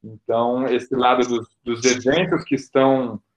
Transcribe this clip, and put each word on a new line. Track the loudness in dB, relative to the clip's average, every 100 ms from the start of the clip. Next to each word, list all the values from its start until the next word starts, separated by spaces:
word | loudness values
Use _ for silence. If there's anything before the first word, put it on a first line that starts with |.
Então, | -18 -20 -4 -2 0 -2 -2
esse | -2 -2
lado | 0 2 2 0
dos, | -2 -6 _
dos | -8 0
eventos | 0 2 0 0 0 -2
que | -2
estão, | -6 -2 2 4 2 -2 -8 _